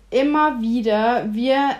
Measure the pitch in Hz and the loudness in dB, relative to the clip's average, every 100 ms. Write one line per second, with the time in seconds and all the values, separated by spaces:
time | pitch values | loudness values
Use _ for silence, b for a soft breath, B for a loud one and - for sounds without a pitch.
0 | - 247 285 302 302 247 226 240 220 214 | -4 0 0 2 0 0 -2 -2 0 2
1 | 220 240 214 214 254 269 277 | 2 0 -2 -2 0 0 0